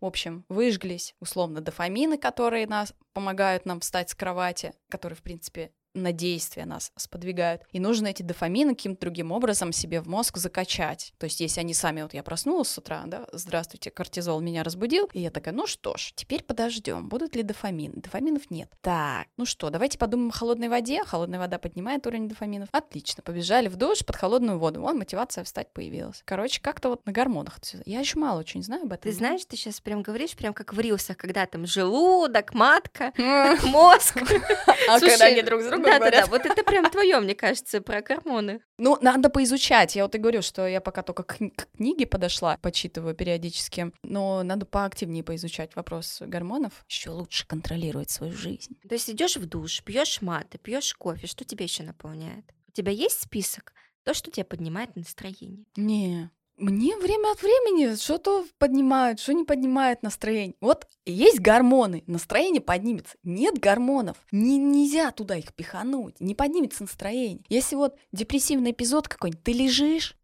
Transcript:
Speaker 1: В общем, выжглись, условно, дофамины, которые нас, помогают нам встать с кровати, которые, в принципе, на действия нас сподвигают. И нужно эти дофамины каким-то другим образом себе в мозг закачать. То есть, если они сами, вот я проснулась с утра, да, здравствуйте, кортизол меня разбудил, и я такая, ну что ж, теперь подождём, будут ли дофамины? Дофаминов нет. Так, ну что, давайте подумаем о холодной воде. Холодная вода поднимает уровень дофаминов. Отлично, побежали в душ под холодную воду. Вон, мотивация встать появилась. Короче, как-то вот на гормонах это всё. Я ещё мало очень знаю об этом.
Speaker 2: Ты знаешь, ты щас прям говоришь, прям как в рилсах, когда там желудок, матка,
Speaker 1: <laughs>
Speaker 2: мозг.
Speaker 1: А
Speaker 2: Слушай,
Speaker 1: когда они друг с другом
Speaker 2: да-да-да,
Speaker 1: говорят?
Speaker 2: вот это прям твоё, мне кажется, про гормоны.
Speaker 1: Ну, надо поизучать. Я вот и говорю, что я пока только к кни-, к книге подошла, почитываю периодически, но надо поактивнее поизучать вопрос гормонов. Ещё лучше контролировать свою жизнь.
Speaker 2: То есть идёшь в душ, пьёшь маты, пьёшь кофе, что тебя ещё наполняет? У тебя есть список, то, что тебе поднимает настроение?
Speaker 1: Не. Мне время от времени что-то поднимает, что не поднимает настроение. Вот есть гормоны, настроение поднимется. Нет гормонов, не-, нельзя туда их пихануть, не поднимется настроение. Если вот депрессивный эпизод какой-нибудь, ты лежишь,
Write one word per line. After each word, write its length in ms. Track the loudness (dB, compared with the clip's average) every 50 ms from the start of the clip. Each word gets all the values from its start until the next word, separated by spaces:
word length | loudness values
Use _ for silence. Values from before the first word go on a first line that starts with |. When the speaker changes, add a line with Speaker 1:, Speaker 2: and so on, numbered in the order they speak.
Speaker 1:
В 60 | -8
общем, 380 | -8 -6 -6 -8 -8 -10 -12 -12 -8
выжглись, 640 | -2 0 0 0 0 -2 -4 -8 -8 -8 -12 -14 _ -14
условно, 400 | -12 -8 -4 -4 -4 -4 -4 -8
дофамины, 580 | -8 -10 -6 -6 -6 -4 -2 0 0 0 0 -2
которые 480 | -2 -4 -2 0 -2 0 0 -2 -4
нас, 260 | -2 -2 -4 -4 -6 -10 _ _ _
помогают 520 | -10 -8 -6 -6 -2 0 2 2 2 0 -2
нам 140 | -6 -8 -6
встать 320 | -6 -4 -4 -4 -4 -4
с 40 | -8
кровати, 560 | -8 -6 -6 -4 -2 -4 -4 -4 -6 -10 -12 -14 _ _ -14
которые, 260 | -14 -12 -12 -12 -14
в 60 | -12
принципе, 480 | -14 -14 -14 -14 -14 -16 -12 -12 -14 -14 _ _ _ _ -10
на 180 | -4 -4 -4
действия 520 | -2 -2 -2 -2 -2 -4 -6 -10 -10 -12 -12
нас 260 | -12 -12 -12 -12 -14 _
сподвигают. 640 | -14 -14 -12 -12 -12 -10 -8 -4 -2 -2 -2 -2 -4 -10 _
И 80 | -8 -4
нужно 280 | -2 0 0 0 -2 -4
эти 140 | -6 -8
дофамины 520 | -8 -8 -6 -4 -4 -2 0 2 2 2 0
каким-то 240 | -2 -4 -10 -8 -6
другим 320 | -8 -8 -6 -6 -6 -4
образом 400 | -2 0 0 0 0 0 -2 -2
себе 280 | -4 -4 -4 -4 -4 -6
в 60 | -4
мозг 300 | -4 -4 -2 -2 -2 -4
закачать. 760 | -4 -8 -6 -4 -6 -4 -4 -4 -4 -4 -4 -6 -8 -12 -16 _ -10
То 60 | -10
есть, 160 | -8 -6 -6
если 180 | -4 -4 -4 -4
они 140 | -4 -2 -2
сами, 280 | -2 -2 -2 -4 -4
вот 120 | -8 -10 -10
я 80 | -12
проснулась 460 | -10 -8 -8 -6 -4 -2 0 0 -2 -2
с 100 | -4 -8
утра, 240 | -8 -10 -10 -10 -8
да, 200 | -10 -12 -12 -14 -14
здравствуйте, 580 | -14 -14 -10 -6 -6 -6 -6 -6 -14 -16 -16 -14
кортизол 500 | -10 -10 -12 -10 -8 -8 -6 -4 -4 -4
меня 220 | -4 -4 -4 -6
разбудил, 460 | -6 -6 -6 -6 -4 -2 0 0 -2 -2
и 80 | -4 -6
я 100 | -8 -6
такая, 240 | -6 -8 -8 -6 -6
ну 120 | -6 -6
что 300 | -6 -8 -8 -8 -8 -8
ж, 160 | -8 -10 -12 -12
теперь 300 | -14 -10 -8 -8 -8 -6
подождём, 640 | -6 -4 -4 -4 -4 -4 -8 -8 -8 -8 -8 -8 -8
будут 260 | -6 -6 -6 -6 -6
ли 80 | -6
дофамины? 520 | -6 -6 -8 -8 -6 -8 -6 -6 -8 -10 -10
Дофаминов 520 | -14 -14 -10 -8 -4 -2 -2 -2 -2 -4 -8
нет. 200 | -12 -12 -12 -14 _ _
Так, 460 | -4 -2 -2 -2 -2 -4 -4 -6 -8 _ -8 -8
ну 60 | -6
что, 260 | -6 -6 -6 -6 -6
давайте 280 | -2 0 -2 -2 0 -2
подумаем 300 | -2 -2 0 -2 -2 -2
о 40 |
холодной 360 | -4 -4 -2 -2 -2 -2 -2 -2
воде. 340 | -2 -2 0 -2 -2 -4 -4
Холодная 360 | -4 -4 -4 -4 -4 -4 -6
вода 180 | -4 -4 -6 -6
поднимает 480 | -8 -8 -10 -8 -6 -4 -6 -4 -4
уровень 220 | -4 -6 -6 -6 -8
дофаминов. 400 | -8 -8 -8 -8 -8 -8 -8 -2
Отлично, 520 | -4 -4 -4 -4 -14 -12 -10 -10 -10 -10 -10
побежали 420 | -8 -6 -6 -2 2 2 2 2
в 80 | 2 -2
душ 280 | -2 0 0 0 0 -2
под 100 | -6 -6
холодную 440 | -4 -2 0 2 2 2 0 -2 0
воду. 220 | -2 -2 -2 -2
Вон, 160 | -4 -4 -2 -4
мотивация 440 | -4 -6 -4 -6 -6 -6 -6 -12
встать 300 | -12 -10 -10 -10 -10 _
появилась. 500 | -12 -14 -12 -10 -10 -10 -12 -12 -14 -16 -10
Короче, 340 | -8 -6 -4 -4 -4 -4 -4
как-то 300 | -4 -6 -6 -2 -2 -4
вот 160 | -4 -4 -6
на 60 | -4
гормонах 440 | 0 0 0 0 0 -4 -4 -8 -12 -14
это 80 | -16
всё. 120 | -14 -14 -14 -12
Я 140 | -8 -6 -6
ещё 200 | -4 -4 -2 -2
мало 180 | 0 0 -2 -2
очень 240 | -4 -8 -10 -10
знаю 200 | -8 -8 -8 -8 -6
об 80 | -8
этом. 180 | -8 -6 -6 -6
Speaker 2:
Ты 60 | -4
знаешь, 240 | -2 -2 -2 -2 -2 -6
ты 100 | -10 -12
щас 240 | -10 -10 -10 -12 -10
прям 220 | -8 -8 -6 -6
говоришь, 340 | -6 -6 -6 -6 -6 -8 -8
прям 160 | -6 -6 -6 -6
как 200 | -8 -12 -8 -4
в 40 | -2
рилсах, 380 | 0 0 0 -2 -2 -8 -10
когда 280 | -10 -8 -6 -2 -2 -2
там 200 | -2 -4 -8 -6
желудок, 880 | -4 -2 0 0 2 4 4 6 6 6 6 4 4 2 2 0 2 2
матка, 580 | 6 8 8 8 6 4 -2 -8 -6 -6 -4 -2
Speaker 1:
<laughs> 480 | 0 2 4 6 6 8 8 6 6 4
Speaker 2:
мозг. 520 | 6 10 12 12 12 12 12 10 2 0 0 2 2 2 2 4 2 0 2 6 6 6 6 8 8
Speaker 1:
А 100 | 8 8
Speaker 2:
Слушай, 120 | 10 10
Speaker 1:
когда 140 | 10 10 10
они 160 | 10 8 6
друг 200 | 4 2 0 0
с 20 | 0
другом 120 | 0 0 4 6 6
Speaker 2:
да-да-да, 100 | 6 8 8 8
Speaker 1:
говорят? 180 | 8 8 6 6
Speaker 2:
вот 180 | 4 0 2
это 160 | 2 0 2 2
прям 260 | 4 4 4 4 4
твоё, 300 | 4 4 4 6 6 4
мне 140 | 4 2 -2
кажется, 460 | 0 0 0 0 -2 -4 -6 -6 -6
про 220 | -4 -4 -6 -6
гормоны. 580 | -4 -4 -6 -6 -4 -4 -4 -2 -2 -4 -6 -10 _ _ _ 0
Speaker 1:
Ну, 200 | 4 4 4 6
надо 300 | 6 4 6 6 6 4
поизучать. 640 | 4 4 2 2 2 0 2 6 6 6 6 6 4
Я 60 | -2 -2
вот 100 | -2 -2
и 40 | 0
говорю, 240 | 0 0 0 0
что 240 | -4 -4 -6 -4 -4
я 140 | -2 -2 -4
пока 220 | -4 -6 -8 -8
только 200 | -8 -8 -8 -10
к 140 | -8 -10 -8 -8
кни-, 120 | -8 -8
к 180 | -8 -12 -16 _ _
книге 300 | -4 -2 -2 0 0 -2
подошла, 520 | 0 0 -2 -2 -2 -4 -2 0 -2 -2 -2
почитываю 540 | -4 -4 -4 -4 -6 -6 -8 -8 -6 -6 -6
периодически, 760 | -4 -2 -2 -2 -2 -4 -6 -6 -8 -8 -8 -6 -6 -6 -6 -8 _
но 400 | -12 -8 -4 -4 -2 -2 -2 -2
надо 240 | -2 -2 -4 -4 -6
поактивнее 560 | -4 -2 -2 -2 -2 -4 -8 -8 -6 -6 -8 -8
поизучать 500 | -8 -8 -8 -8 -10 -10 -10 -12 -10 -10
вопрос 440 | -12 -10 -8 -10 -10 -8 -10 -12 -12 -12
гормонов. 580 | -8 -8 -8 -6 -6 -6 -6 -6 -6 -8 -14 _ -12
Ещё 260 | -10 -10 -10 -10 -10
лучше 320 | -12 -10 -6 -6 -6 -6
контролировать 640 | -6 -10 -10 -8 -8 -6 -6 -6 -6 -6 -8 -8 -8
свою 220 | -8 -8 -8 -10
жизнь. 440 | -10 -10 -10 -10 -10 -12 -14 -20 -20 _ _ -8
Speaker 2:
То 60 | -6
есть 140 | -6 -6 -6
идёшь 260 | -4 -2 -2 -2 -2
в 100 | -4 -8
душ, 360 | -10 -10 -10 -8 -8 -8 -10
пьёшь 380 | -8 -6 -4 -2 -2 -2 -4 -6
маты, 380 | -4 -4 -6 -6 -8 -10 -18 -18
пьёшь 360 | -12 -6 -6 -4 -4 -6 -8
кофе, 320 | _ -8 -8 -8 -8 -10
что 180 | -14 -14 -14 -14
тебя 200 | -14 -10 -8 -8
ещё 200 | -8 -8 -8 -10
наполняет? 600 | -12 -16 _ -16 -16 -14 -14 -14 -14 -16 -18 -20 _ _ _ _ _
У 40 |
тебя 200 | -8 -6 -2 -2
есть 280 | -2 0 0 -2 -2 -2
список, 500 | -6 -6 -6 -6 -4 -4 -6 -10 -14 -20 _ _ _ _ _ _ -6
то, 80 | -4 -4
что 160 | -4 -4 -8
тебе 140 | -8 -8 -8
поднимает 500 | -8 -8 -10 -8 -8 -6 -8 -8 -10 -10
настроение? 680 | -14 -14 -14 -16 -14 -14 -16 -14 -16 -18 -20 -20 -20 -20 _ -6
Speaker 1:
Не. 540 | -4 -2 0 0 0 0 -2 -4 -4 -8 -10 _ _ _ _ _ -6
Мне 360 | -2 0 0 2 2 2 0
время 340 | 0 0 0 2 2 2 0
от 100 | 0 0
времени 520 | 2 4 4 4 4 4 4 4 4 2 0
что-то 500 | -4 -2 -2 -2 -2 0 0 0 0 0 -4 _ 0
поднимает, 640 | 2 2 4 4 4 4 4 4 2 2 0 -2
что 120 | -2 -2
не 120 | 0 0 2
поднимает 580 | 0 0 0 0 0 2 2 2 2 0 0
настроение. 540 | -4 -8 -6 -6 -4 -2 -2 -2 -4 -6 -8 -2
Вот 280 | 2 2 2 2 2 _ _ _ -10
есть 320 | -6 0 8 8 8 8 8
гормоны, 640 | 6 8 8 8 8 8 8 6 6 4 0 -4 -6 -4
настроение 520 | -6 -6 -4 0 2 2 2 4 2 0
поднимется. 560 | 2 0 -2 0 0 -2 -4 -4 -6 -12 -20 _
Нет 380 | -8 -6 -2 0 0 0 2 4
гормонов, 560 | 4 4 4 4 2 0 2 0 0 -4 -6 -10 _ -4
не-, 260 | 0 2 4 4 4 4
нельзя 540 | 4 4 6 4 4 4 4 2 0 0
туда 240 | -2 -6 -6 -6 -4
их 180 | -6 -6 -10 -12
пихануть, 640 | -14 -14 -10 -8 -8 -6 -4 -4 -6 -6 -8 -10 -8
не 140 | -6 -6 -2
поднимется 480 | 0 0 0 2 0 0 0 -2 -8
настроение. 600 | -10 -12 -12 -8 -6 -4 -2 -2 -2 -4 -4 -8 -6 0
Если 280 | 0 0 0 0 0
вот 200 | 0 0 -2 -2 _ _ -14
депрессивный 640 | -8 -8 -6 -2 -2 0 0 2 0 2 2 0
эпизод 340 | -2 -2 -2 0 2 0 0
какой-нибудь, 380 | -2 -8 -6 -4 -6 -6 -4 -2
ты 80 | -2
лежишь, 640 | 0 2 2 2 4 2 2 2 2 0 -2 -6 -10 _